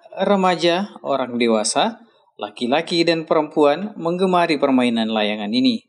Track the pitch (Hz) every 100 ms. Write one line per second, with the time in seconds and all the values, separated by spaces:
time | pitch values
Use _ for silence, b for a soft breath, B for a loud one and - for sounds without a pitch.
0 | - - 196 196 185 165 170 175 208 -
1 | 143 135 123 120 117 110 107 139 214 233
2 | b b b - 104 - 120 151 165 170
3 | 165 165 156 165 151 160 143 156 208 -
4 | 165 180 190 175 170 143 139 127 123 113
5 | 110 110 104 107 104 123 131 110